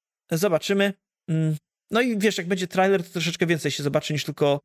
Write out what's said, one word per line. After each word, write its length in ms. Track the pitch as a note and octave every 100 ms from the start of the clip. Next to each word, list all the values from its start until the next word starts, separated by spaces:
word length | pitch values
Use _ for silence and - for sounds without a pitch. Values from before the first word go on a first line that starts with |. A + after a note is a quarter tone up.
| _ _ -
Zobaczymy. 600 | E3 G3 D#3 - G3 G3+ G3 _ _ -
Mm. 260 | D#3+ D#3 D3+ _ _ -
No 100 | A3
i 180 | B3+ G#3+
wiesz, 200 | G#3 G3
jak 80 | E3+
będzie 200 | F#3+ F#3
trailer, 380 | F#3 F#3+ F#3+
to 60 | E3+
troszeczkę 340 | F3 E3 - E3+
więcej 240 | D#3+ C#3+
się 120 | -
zobaczy 300 | C#3+ D3 -
niż 120 | D3+
tylko, 360 | - C#3+ C#3+ C#3+